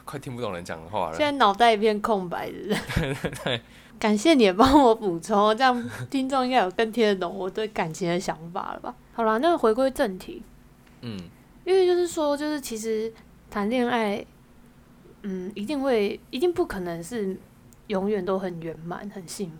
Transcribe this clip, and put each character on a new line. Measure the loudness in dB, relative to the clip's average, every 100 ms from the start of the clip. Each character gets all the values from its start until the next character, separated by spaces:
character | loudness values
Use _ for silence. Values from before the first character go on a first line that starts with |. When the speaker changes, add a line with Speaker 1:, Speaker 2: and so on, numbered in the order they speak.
| -14
Speaker 1:
快 | -12
听 | -10 -8
不 |
懂 | -6
人 | -6 -8
讲 | -10
的 | -6
话 | -4 -2
了。 | -2
Speaker 2:
现 |
在 | -2
脑 | 2 2
袋 | 4 4
一 | 4
片 | 2 0
空 | 0 -2 -4
白， | -6 -8
是 | -8
不 | -4
是？ | -4
Speaker 1:
<laughs> | -2 -2
对， | -2
对， | -2 -6 -4
对。 | -4 -4 -6 -20 -20 -2
Speaker 2:
感 | 0 4
谢 | 6
你 | 6
也 | 6
帮 | 6 8 8
我 | 8 6
补 | 0 -4
充， | 0 2 4 4
这 |
样 | 4 2 -2 -10 -6
听 | -4 0
众 | 0
应 | 2
该 | 2
有 | 2
更 | 2 0
听 | 2 2
得 | 2
懂 | -2 -4
我 | -6
对 | -4 -6
感 | -4 -4
情 | -2 -2
的 | 0
想 | -2 -6 -8
法 | -8 -8
了 | -10
吧？ | -12 -14 -10
好 | -2
啦， | 0 2
那 | 2 4
回 | 4
归 | 4 2
正 | 2 -2 -4
题。 | -12 -16 -18 -20 -20 -20 -20 -16
Speaker 1:
嗯。 | -12 -10 -12 -18 -20 -10 0
Speaker 2:
因 | 4
为 | 4
就 |
是 | 4 0
说， | 0 0 0
就 | -2
是 | -4
其 | -6 -6
实 | -4 -2 -4 -8 -20 -20 -10
谈 | -4 -2
恋 | 0 0
爱， | 0 0 -4 -8 -18 -20 -20 -20 -20 -20 -20 -20 -14
嗯， | -8 -8 -8
一 | -8
定 | -6 -4
会， | 0 2 0 -4 -10
一 | -2
定 | -2
不 | 0 -2
可 | -4
能 | -6 -8
是 | -8 -6 -4 -6 -12 -20 -20 -18 -6
永 | -2 0
远 | -2 -2
都 | -2
很 | -4 -8
圆 | -10 -10
满、 | -10 -10 -12
很 | -14 -12
幸 | -10 -10